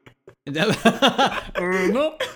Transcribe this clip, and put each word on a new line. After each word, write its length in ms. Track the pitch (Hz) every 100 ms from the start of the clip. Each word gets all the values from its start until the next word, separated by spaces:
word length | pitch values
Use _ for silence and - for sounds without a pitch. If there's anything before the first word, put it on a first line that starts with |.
| - _ - - -
Eh, 1400 | 143 208 - 226 226 269 240 269 - - - 180 190 185
no, 200 | 220 311 - 508